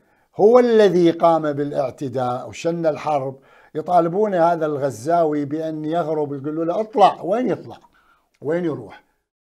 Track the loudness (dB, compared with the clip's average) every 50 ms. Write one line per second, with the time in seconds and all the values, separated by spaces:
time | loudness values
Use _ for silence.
0 | _ _ _ _ _ _ _ 2 4 6 6 6 6 6 6 6 6 6 4 4
1 | 4 4 4 4 4 4 4 2 0 -2 -4 -4 -4 -4 -2 -4 -4 -4 -6 -8
2 | -10 -8 -4 -4 -4 -4 -4 -6 -8 -12 -12 -8 -4 -4 -4 -2 -2 -2 -2 -2
3 | -2 -2 -2 -2 -2 -6 -8 -12 _ _ _ _ _ _ -10 -10 -4 0 2 2
4 | 2 2 0 -2 -2 0 0 2 2 2 2 0 -2 -2 -2 -2 -4 -4 -6 -6
5 | -4 -2 0 2 2 0 0 -2 -4 -6 -6 -6 -6 -6 -8 -8 -6 -4 -4 -4
6 | -2 -2 -4 -4 -4 -4 -6 -8 -8 -8 -6 -4 -4 -4 -4 -4 -6 -4 2 4
7 | 4 4 4 2 -4 -4 -2 -2 -2 -2 -4 -4 -6 -12 -20 -20 _ _ _ _
8 | _ _ _ _ _ _ _ _ -6 -4 -4 -2 -2 -4 -4 -6 -8 -14 -18 -20
9 | _ _ _ _ _ _ _ _ _ _